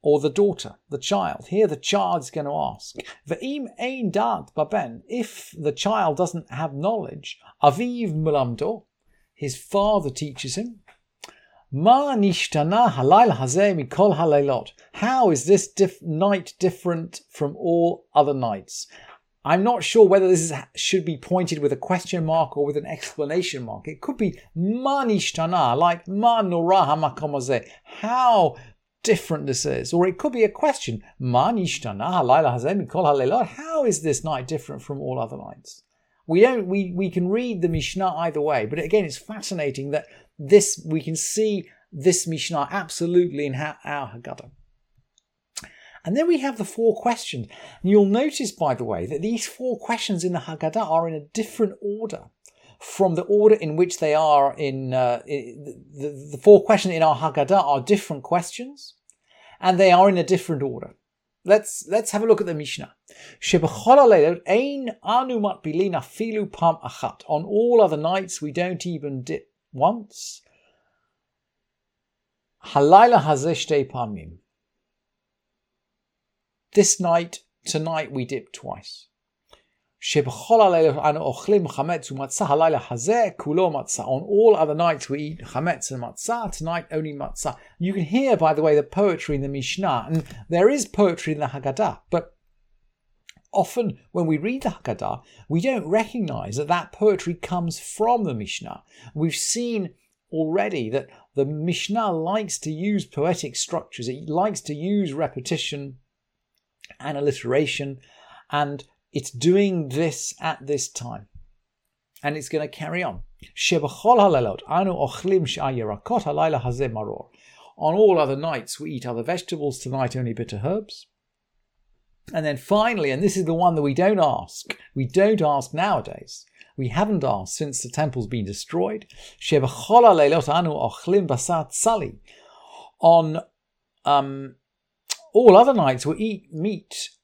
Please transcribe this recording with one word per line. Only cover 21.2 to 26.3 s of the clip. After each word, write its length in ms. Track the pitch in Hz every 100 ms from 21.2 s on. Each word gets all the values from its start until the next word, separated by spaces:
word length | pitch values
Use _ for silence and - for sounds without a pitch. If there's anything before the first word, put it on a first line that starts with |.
| - 185 170 156
with 140 | 143
a 40 | 135
question 460 | - 180 - 180
mark 300 | 160 165 147
or 100 | 143
with 120 | 143 147
an 80 |
exclamation 760 | 143 156 - - 143 170 180 139
mark. 260 | 117 107 -
It 100 | -
could 160 | -
be 240 | 262 208 - _
Ma 480 | 160 185 233 269 277
nishtana, 720 | 247 202 - - 165 180 131 123
like 300 | 175 170 180
Ma 340 | 196 233